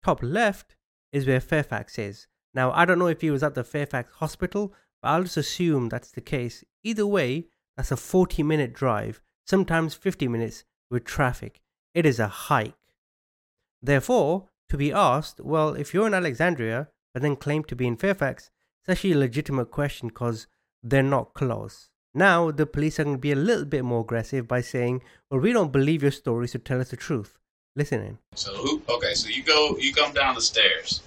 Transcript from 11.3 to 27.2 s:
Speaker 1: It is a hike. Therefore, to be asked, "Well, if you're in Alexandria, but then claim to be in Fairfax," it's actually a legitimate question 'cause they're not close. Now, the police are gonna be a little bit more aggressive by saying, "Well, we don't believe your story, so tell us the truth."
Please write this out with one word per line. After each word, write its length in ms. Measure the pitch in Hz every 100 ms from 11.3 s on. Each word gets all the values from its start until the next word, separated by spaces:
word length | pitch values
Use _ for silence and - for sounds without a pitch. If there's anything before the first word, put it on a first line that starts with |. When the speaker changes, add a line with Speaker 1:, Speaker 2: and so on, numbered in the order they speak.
| 123 107 _ _ _ _
Speaker 1:
It 140 | 170 156
is 140 | 117
a 80 | 104
hike. 460 | - - 139 110 - _ _ _ _ _ _ _ _ _ _
Therefore, 680 | 120 139 127 247 147 185 190 _ _
to 80 | 139
be 160 | 143
asked, 480 | 202 175 131 156 -
"Well, 340 | - 156 156
if 180 | 143 143
you're 140 | 180 220
in 80 |
Alexandria, 760 | 190 170 123 170 156 113 113 151 _ _
but 80 | 127
then 140 | 147 139
claim 280 | 143 151
to 120 | 147 127
be 100 | 123
in 100 | 117
Fairfax," 540 | 190 196 139 - - _ _ _
it's 80 | -
actually 220 | 180 196
a 60 | 156
legitimate 520 | 131 120 151 135 117
question 400 | - 143 - 120
'cause 360 | - 120 110 - _ _ _
they're 200 | 117 135
not 320 | 135 139 -
close. 560 | - 131 107 107 - _ _ _
Now, 360 | 131 196 170 170
the 160 | 147 151
police 320 | 143 156 -
are 60 |
gonna 140 | 147 139
be 140 | 143
a 40 | 139
little 300 | 180 233 147
bit 180 | 139
more 160 | 127 120
aggressive 480 | 110 117 110 135 117
by 140 | 123
saying, 400 | 120 127 120 127 - _ _
"Well, 100 | 131
we 120 | 175
don't 180 | 240 165
believe 320 | 139 139 165
your 80 | 143
story, 380 | - - 117 120
so 100 | 123
tell 220 | - 127
us 100 | 127
the 60 | 120
truth." 420 | - 135